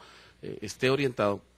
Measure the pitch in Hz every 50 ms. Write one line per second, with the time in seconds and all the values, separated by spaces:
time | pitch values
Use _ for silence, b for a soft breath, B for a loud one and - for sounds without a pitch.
0 | B B B B B B B B - - 123 - 107 98 - - 131 131 135 143
1 | 139 127 120 - 104 101 101 98 - _ _